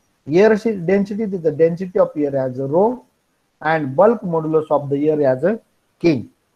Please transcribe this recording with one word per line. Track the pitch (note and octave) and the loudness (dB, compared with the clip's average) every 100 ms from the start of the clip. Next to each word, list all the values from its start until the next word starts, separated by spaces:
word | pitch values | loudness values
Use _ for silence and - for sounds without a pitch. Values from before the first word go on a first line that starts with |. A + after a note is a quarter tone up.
| _ _ C3 | _ _ -2
air | E3 A3 G#3 | 2 4 2
shi-, | A3+ G3+ | 0 -2
density, | E3+ G3 G3 G#3 G#3+ | 0 0 0 -4 -6
that | F#3+ | -2
is | |
the | D#3+ | -2
density | C#3+ E3 E3+ F#3 G3+ | 2 0 0 -4 0
of | E3+ D3+ | 0 0
air | C#3+ C3+ | -2 -2
as | C3 B2 | -4 -6
a | C3+ | -2
rho, | D#3+ A3 B3 - _ _ _ _ _ | 0 0 -2 -12 _ _ _ _ _
and | D3+ D#3+ C#3 | -2 -2 0
bulk | C3+ G#3+ A3+ | 2 4 2
modulus | F#3 E3 D#3 D#3 D#3 | -2 -4 0 0 2
of | C#3+ C#3 | -2 0
the | C#3+ D3+ | -2 0
air | D3+ C3+ | 2 2
as | C3 | 2
a | E3+ A3 - _ _ _ | 0 -2 -8 _ _ _
K. | E3+ C3 G2 _ _ | 0 0 -4 _ _